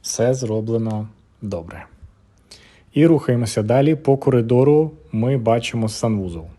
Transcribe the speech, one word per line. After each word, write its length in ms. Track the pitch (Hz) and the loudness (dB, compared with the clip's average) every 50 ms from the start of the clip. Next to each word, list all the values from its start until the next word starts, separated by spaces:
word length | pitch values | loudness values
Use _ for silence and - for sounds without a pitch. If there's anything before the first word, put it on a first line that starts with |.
все 320 | _ - - - 113 123 131 | _ -10 -4 0 0 0 0
зроблено 720 | 131 127 110 110 110 110 113 117 113 113 113 110 107 107 107 - _ _ _ _ _ | -2 -2 -4 -4 -4 -2 -2 -2 -2 -2 -2 -4 -6 -8 -10 -14 _ _ _ _ _
добре. 440 | - 104 98 101 80 82 82 82 - - - _ - - _ _ _ _ _ _ _ _ - - - - _ _ _ _ _ | -10 -8 -8 -8 -10 -12 -16 -18 -20 -20 -20 _ -20 -20 _ _ _ _ _ _ _ _ -20 -20 -20 -20 _ _ _ _ _
І 120 | 143 151 | 4 6
рухаємося 580 | 165 165 143 - - 123 120 120 104 - 113 104 | 6 6 4 2 0 0 0 0 -2 -2 -2 0
далі. 320 | 107 120 131 139 151 160 | 2 2 4 4 2 0
По 220 | 147 - 139 139 | 0 2 0 0
коридору 720 | 135 - 139 127 120 113 113 123 123 135 147 147 151 160 156 156 - - - | 2 2 2 2 2 2 2 2 4 4 4 4 4 2 0 -6 -14 -16 -8
ми 260 | - 110 110 127 139 | -4 -2 -2 0 -2
бачимо 520 | 127 110 113 113 117 - - - 117 113 110 | 0 0 0 0 0 -2 -4 -6 -4 -4 -4
санвузол. 560 | 110 - - 117 110 101 95 90 85 82 80 82 - | -4 -4 -2 -2 -2 -2 -4 -6 -8 -10 -14 -14 -20